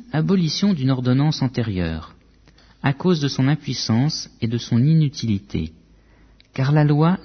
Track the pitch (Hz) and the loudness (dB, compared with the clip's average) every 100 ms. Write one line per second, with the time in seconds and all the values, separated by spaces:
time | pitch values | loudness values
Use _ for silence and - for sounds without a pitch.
0 | - 151 160 190 160 - 202 170 131 127 | -2 -2 0 0 0 0 0 0 0 0
1 | 123 131 151 - 131 - 113 92 85 80 | 2 2 2 0 -2 -2 -4 -2 -2 -4
2 | - - _ _ _ _ _ _ 165 - | -10 -20 _ _ _ _ _ _ -2 0
3 | 185 170 143 - 131 147 - 123 - 113 | 0 0 0 0 0 0 -4 -6 0 0
4 | 147 - - - 113 117 - 117 139 160 | 0 -2 -10 -8 -4 -4 0 2 4 4
5 | 147 - 113 98 - - 78 - _ _ | 2 -2 -2 -4 -4 -6 -6 -10 _ _
6 | _ _ - - _ - 135 151 147 147 | _ _ -20 -20 _ -4 0 4 4 4
7 | 165 185 | 2 0